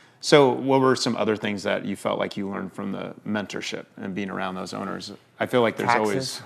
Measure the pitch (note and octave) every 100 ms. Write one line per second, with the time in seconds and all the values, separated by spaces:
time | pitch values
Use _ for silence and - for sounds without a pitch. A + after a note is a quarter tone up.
0 | _ _ - D3+ C3+ B2+ C3 C3+ C3 B2
1 | B2+ A2 G#2 G#2 G#2+ G2+ G2+ G2 G2+ F#2+
2 | G#2+ G2+ G2 - G2 F#2+ F#2+ - G2+ G2
3 | F#2 - - G#2 G2 G#2 - - - -
4 | G#2 F#2+ F#2+ F#2+ F#2+ F#2 F2+ G2+ G2 F#2
5 | F#2+ G2 _ - A#2 B2+ A2+ - A2 A#2+
6 | G#2+ G2+ C3 -